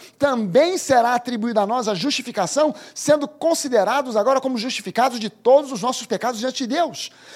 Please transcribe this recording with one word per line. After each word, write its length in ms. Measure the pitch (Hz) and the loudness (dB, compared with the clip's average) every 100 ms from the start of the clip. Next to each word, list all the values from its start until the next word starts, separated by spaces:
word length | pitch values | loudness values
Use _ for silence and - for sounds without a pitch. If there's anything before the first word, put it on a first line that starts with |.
| - _ | -20 _
também 600 | 277 247 214 185 330 370 | 0 0 0 2 4 0
será 360 | - 254 233 | 2 4 4
atribuída 480 | 247 247 240 233 220 | 0 0 0 0 0
a 60 | 202 | 0
nós 220 | 247 220 | 0 -2
a 40 | |
justificação, 800 | 196 240 - - 214 175 269 302 - - - | -2 -2 -4 -6 -4 -2 2 0 0 -12 -10
sendo 320 | - 302 285 | 0 0 0
considerados 880 | - 320 330 277 240 190 262 254 214 | -2 0 0 2 2 2 0 0 0
agora 240 | 220 262 | 2 2
como 180 | 262 247 | 0 -4
justificados 600 | 240 - 190 196 254 233 | -4 -6 -6 0 0 0
de 100 | 214 | -8
todos 440 | - 226 269 294 | -4 4 4 4
os 80 | 247 | -4
nossos 260 | 226 254 226 | -4 -6 -6
pecados 320 | 202 226 233 | -4 -4 -4
diante 260 | 247 - 254 | -6 -6 -4
de 100 | 285 | -2
Deus. 360 | 320 160 - - - | -2 -4 -14 -16 -20